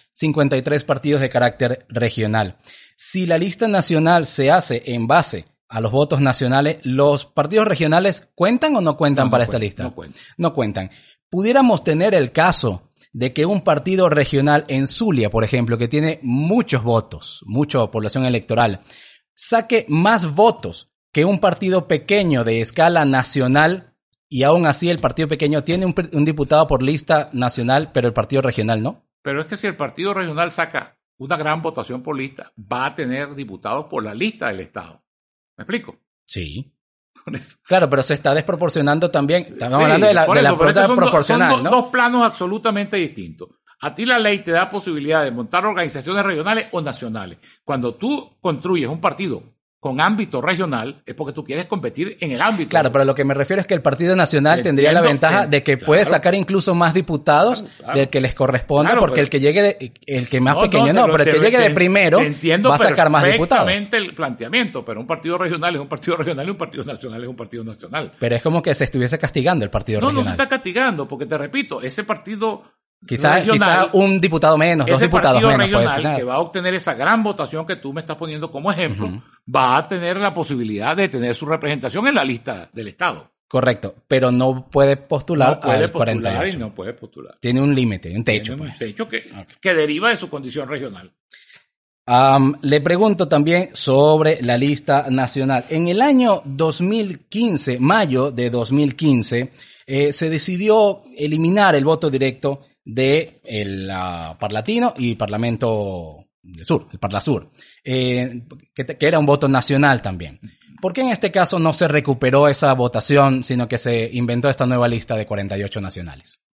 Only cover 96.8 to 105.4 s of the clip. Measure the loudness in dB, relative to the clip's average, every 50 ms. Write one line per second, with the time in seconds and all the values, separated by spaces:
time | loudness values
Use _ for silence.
96.8 | -2 -2 -2 -2 -4 -6 -8 -12 _ _ -4 -2 -2 0 0 -2 -4 -4 -4 0
97.8 | 2 2 4 4 2 2 0 0 -2 -2 -2 -2 -4 -2 -2 -2 -2 0 0 0
98.8 | 0 0 -2 0 2 2 2 2 2 0 -2 -4 -4 -6 _ -18 -20 -20 -20 -20
99.8 | _ -6 -2 0 0 0 0 -2 -4 -2 -2 -4 -4 -4 -4 -2 0 2 4 4
100.8 | 4 2 2 -2 -10 -18 -10 -6 -4 -2 -2 0 0 2 2 4 4 4 4 4
101.8 | 2 2 0 0 0 -2 -2 0 -2 -2 -4 -4 -6 -6 -6 -6 -12 _ _ _
102.8 | _ -10 -4 -2 0 2 2 0 0 -4 -12 _ _ -10 -8 -6 -6 -6 -6 -8
103.8 | -8 -8 -6 -6 -6 -6 -8 -8 -10 -12 -12 -8 -8 -6 -6 -6 -4 -2 0 0
104.8 | 0 0 0 -2 -4 -4 -2 -2 -4 -4 -4 -4